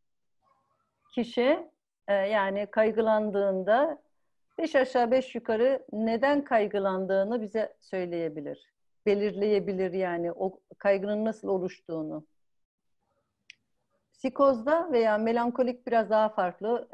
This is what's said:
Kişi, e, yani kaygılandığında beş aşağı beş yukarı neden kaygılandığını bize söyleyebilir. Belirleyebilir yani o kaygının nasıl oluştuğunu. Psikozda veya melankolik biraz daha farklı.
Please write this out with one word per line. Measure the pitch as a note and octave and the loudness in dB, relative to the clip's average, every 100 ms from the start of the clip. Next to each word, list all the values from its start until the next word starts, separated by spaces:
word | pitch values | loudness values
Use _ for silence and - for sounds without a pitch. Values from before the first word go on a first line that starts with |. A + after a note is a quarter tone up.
| _ _ _ _ _ _ _ _ _ _ _ | _ _ _ _ _ _ _ _ _ _ _
Kişi, | - A#3 - B3 E4+ - _ _ _ - | -6 -4 0 2 2 -2 _ _ _ -2
e, | |
yani | G3+ G3 G#3+ G3 G3 G3+ | 0 2 0 0 -2 -2
kaygılandığında | A3 A3 G#3+ A3 G#3+ G#3+ G3 G3 F#3+ F#3 A#3 D#4 C#4+ _ _ _ _ _ - | 2 2 2 2 2 2 0 0 0 2 2 2 -2 _ _ _ _ _ -6
beş | D#4+ C#4 | 0 0
aşağı | C4 B3 A#3 | 2 2 2
beş | C4 B3+ | 2 0
yukarı | A#3+ A#3 A3 B3+ C4+ - | -8 -4 0 2 0 -4
neden | G#3 A3 A3+ C#4 C#4+ | -4 -2 0 2 0
kaygılandığını | C#4+ A#3 G#3 G3+ G3 F#3+ F#3 G3 G3+ A#3+ | 2 0 2 0 -2 -2 0 0 0 -2
bize | G#3+ A3 G#3 _ | -4 -4 -4 _
söyleyebilir. | - F#3+ F3 E3+ E3 D3+ C#3+ C#3+ _ _ _ _ G#3 | -10 -6 -4 -4 -6 -6 -10 -12 _ _ _ _ -2
Belirleyebilir | G3+ G#3 F#3+ G#3+ G3+ F3+ F#3 F#3 | 0 0 -2 2 2 0 -2 -2
yani | F#3+ F3+ E3+ E3+ | -2 -2 -2 -4
o | E3+ F#3+ - _ - | -4 -6 -6 _ -4
kaygının | G3+ G3 G3+ G#3 | 0 2 0 -2
nasıl | A3 A3 G3 | -2 -4 -2
oluştuğunu. | F#3+ F3+ - - D#3+ D#3 D#3 - _ _ _ _ _ _ _ _ _ _ _ _ - _ _ _ _ _ | -2 -2 -8 -10 -8 -8 -10 -14 _ _ _ _ _ _ _ _ _ _ _ _ -20 _ _ _ _ _
Psikozda | _ C4 C4 C#4 A#3+ B3 E4 F4 | _ -6 2 4 4 2 0 2
veya | A#3+ A3+ G#3+ | 2 2 2
melankolik | A3+ A#3 A#3+ A#3+ B3 B3 - | 0 0 0 0 -2 -2 -2
biraz | A3+ G3+ | 0 2
daha | G#3+ G#3+ | 2 2
farklı. | G#3+ F3+ F3+ G#3 A#3+ - | 0 -4 -4 -4 -4 -4